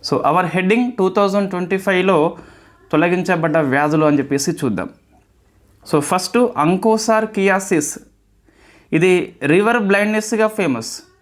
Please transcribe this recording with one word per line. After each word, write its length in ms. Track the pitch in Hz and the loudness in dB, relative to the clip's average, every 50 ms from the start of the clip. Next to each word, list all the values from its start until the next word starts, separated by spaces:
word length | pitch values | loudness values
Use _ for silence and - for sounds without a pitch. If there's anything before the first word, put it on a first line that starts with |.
| - - 147 | -4 -2 -4
So, 60 | 127 | 0
our 380 | - 139 151 - 180 165 151 | 0 0 0 2 0 0 -2
heading 340 | 185 185 185 208 233 247 247 240 - | -2 0 2 2 0 0 -2 -2 -2
టూ 100 | 190 190 | -2 0
థౌజండ్ 420 | 190 208 202 196 190 202 202 190 | 2 2 0 2 0 -2 -2 -2
ట్వంటీ 260 | 190 180 180 170 196 | -4 -6 -4 -4 -4
ఫైవ్లో 600 | 190 190 208 190 180 185 190 190 156 147 170 185 - - - - - - - _ _ _ _ - | -4 -2 0 0 2 2 2 2 2 2 0 -2 -6 -20 -20 -20 -20 -20 -20 _ _ _ _ 0
తొలగించబడ్డ 640 | 151 165 175 180 185 180 185 185 165 160 165 151 165 | 0 2 2 0 -2 0 -2 -2 0 0 0 0 0
వ్యాధులు 480 | 156 135 127 139 147 151 151 156 156 | 0 2 0 0 0 2 2 2 2
అని 120 | 151 147 139 | 2 2 0
చెప్పేసి 320 | 135 139 143 139 139 - | 0 0 -2 -2 -2 -4
చూద్దాం. 380 | 160 - 147 127 104 87 82 - - _ _ _ _ _ _ _ _ _ _ _ _ _ _ _ _ _ _ - - | -4 -4 -4 -4 -4 -4 -6 -8 -12 _ _ _ _ _ _ _ _ _ _ _ _ _ _ _ _ _ _ -2 -2
So, 60 | 151 | -2
ఫస్ట్ 380 | 147 - 185 185 185 - - 240 247 226 - | 0 0 -2 -2 -2 -2 0 0 0 0 0
అంకోసార్ 720 | - 147 160 185 185 190 220 220 220 220 - 220 220 220 | 0 0 2 2 2 2 0 0 0 0 0 0 0 0
కియాసిస్, 720 | 214 220 202 196 196 190 196 196 - 196 - - - - - - _ _ _ _ _ _ _ _ _ _ _ _ - _ _ _ _ - | -2 -2 0 0 2 2 0 0 0 0 0 0 -2 -8 -12 -18 _ _ _ _ _ _ _ _ _ _ _ _ -20 _ _ _ _ -2
ఇది 440 | 160 165 185 185 180 151 - - _ - | 2 2 4 2 2 0 -4 -10 _ -2
రివర్ 340 | 143 151 185 208 220 240 240 | 2 2 2 4 2 0 0
బ్లైండ్నెస్గా 680 | 208 190 196 196 208 214 214 220 214 220 240 214 220 | 0 2 2 2 2 0 0 -2 -2 -2 -2 0 0
ఫేమస్. 560 | 214 214 - 196 156 131 117 113 - - - - _ _ _ | 0 0 -2 -2 -2 -2 -4 -6 -10 -14 -14 -18 _ _ _